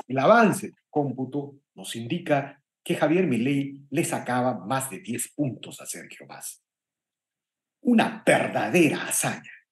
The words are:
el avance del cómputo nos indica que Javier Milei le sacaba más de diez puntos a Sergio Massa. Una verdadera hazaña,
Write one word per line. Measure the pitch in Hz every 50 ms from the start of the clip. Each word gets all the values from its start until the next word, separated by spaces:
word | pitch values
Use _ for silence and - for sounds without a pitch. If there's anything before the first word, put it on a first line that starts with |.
| - -
el | 127 135
avance | 131 160 214 233 226 202 156 - - 190
del | - _ _ _
cómputo | - 151 143 135 123 - 131 127 131 143 139 139 - - _ _ _
nos | - 95 - -
indica | 120 117 117 160 175 - - 147 139 135 - - _ _ _ _ _ -
que | - 175
Javier | - 165 151 156 180 185
Milei | 165 127 110 113 135 143 139 139 139 - - - -
le | - 139 -
sacaba | - - 120 - - 123 127 123 127 120 101 87
más | 98 131 135 131 -
de | - 92
diez | 92 98 117 113 - -
puntos | _ - 147 135 107 98 - 90 82 -
a | -
Sergio | - - - - - - - - -
Massa. | - - - - - - _ _ _ _ _ _ _ _ _ _ _ _ _ _ _ _ _ _ _ _ _ _ _ _
Una | - 262 240 220 135 - - - -
verdadera | - 151 127 - 113 - 131 117 110 113 180 170 139 92 90 - -
hazaña, | - - - 135 101 - - - - - _ _